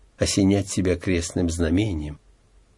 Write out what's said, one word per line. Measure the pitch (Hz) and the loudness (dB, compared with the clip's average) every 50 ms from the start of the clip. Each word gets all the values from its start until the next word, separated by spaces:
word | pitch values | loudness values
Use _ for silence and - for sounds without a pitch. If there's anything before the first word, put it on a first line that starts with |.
| _ _ _ - | _ _ _ -2
осенять | 101 - - - 98 95 98 101 101 - | -2 0 2 2 4 4 4 2 0 -2
себя | - - 92 92 87 87 | -2 -2 0 0 0 0
крестным | - 101 92 85 82 - - 98 90 85 | 0 -2 -2 -2 -2 -2 -2 -2 -2 -2
знамением. | 82 82 85 80 85 92 110 110 92 76 73 76 76 - _ _ _ _ _ _ _ _ _ _ _ | 0 0 0 0 2 0 0 0 -2 -6 -6 -8 -12 -14 _ _ _ _ _ _ _ _ _ _ _